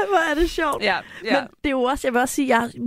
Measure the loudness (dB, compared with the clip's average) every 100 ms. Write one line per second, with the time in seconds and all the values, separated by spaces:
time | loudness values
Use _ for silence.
0 | 4 2 2 0 0 0 -2 0 0 -2
1 | -4 -10 -2 0 -2 -6 -2 0 0 0
2 | 0 0 0 0 2 2 0 -4